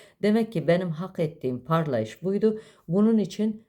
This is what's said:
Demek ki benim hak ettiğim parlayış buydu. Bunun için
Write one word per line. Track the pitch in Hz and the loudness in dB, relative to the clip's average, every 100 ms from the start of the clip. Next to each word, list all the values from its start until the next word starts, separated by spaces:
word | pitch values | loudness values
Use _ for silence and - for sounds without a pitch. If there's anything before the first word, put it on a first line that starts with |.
| - _ | -20 _
Demek | 202 214 220 | 0 2 0
ki | 165 143 | -2 0
benim | 175 180 | 2 0
hak | 156 185 - | -6 -8 -4
ettiğim | 156 - 131 123 | -6 -4 -6 -4
parlayış | - 165 156 120 113 - | -2 -2 0 -2 -4 -6
buydu. | 180 196 220 214 - - - | -4 0 0 0 -8 -16 -4
Bunun | 180 214 226 | 2 4 4
için | 175 - 214 214 | 0 -2 -4 -4